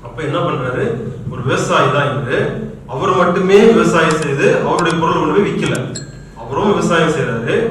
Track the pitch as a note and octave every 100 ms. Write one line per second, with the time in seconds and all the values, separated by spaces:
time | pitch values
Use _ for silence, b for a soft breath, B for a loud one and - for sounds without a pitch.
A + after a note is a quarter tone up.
0 | - - C#3 - B2+ - B2+ - A#3 -
1 | - - - - C3+ - - E3 - C#3+
2 | C3 A#2+ A#2 D#3 - - - - - C3+
3 | G3 F#3+ F3+ F#3 F#3 G3+ A3+ - E3 E3+
4 | D#3+ D#3 C#3+ C#3 - - C#3+ D#3 E3+ E3
5 | E3 E3+ D3+ G3+ G#3 E3+ - - - -
6 | - - - - A#2+ C3+ G#3 E3+ E3+ E3
7 | D#3 C3+ - A#2 C3 D#3 -